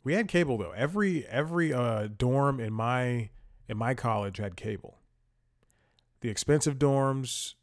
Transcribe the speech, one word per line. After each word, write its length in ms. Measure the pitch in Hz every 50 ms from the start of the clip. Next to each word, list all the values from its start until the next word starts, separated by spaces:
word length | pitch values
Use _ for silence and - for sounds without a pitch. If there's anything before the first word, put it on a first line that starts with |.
| _
We 100 | 127 160
had 120 | 208 233
cable 320 | 185 - 175 170 143 123 107
though. 140 | 95 82
Every, 520 | 90 101 127 151 185 208 208 196 175 151 - -
every, 440 | 117 131 151 160 170 170 170 156
uh, 360 | 127 123 120 117 113 107 107 107 107 -
dorm 400 | 127 123 131 139 139 139 139 127
in 140 | 113 107
my, 580 | 110 110 110 117 127 127 127 123 123 120 113 104 - - - - - - - -
in 80 | 110
my 180 | 104 113 123 131
college 440 | 120 - 120 110 104 101 98 95 -
had 180 | 104 101 87
cable. 420 | - - - 104 95 - - - _ _ _ _ _ _ _ _ _ _ _ _ _ _ _ _ _ _ _ _ _ _ _ _ _
The 60 | - 117
expensive 480 | 104 - - - 147 151 - 156 139
dorms 800 | 131 147 139 139 139 135 135 135 135 131 120 - - - - - _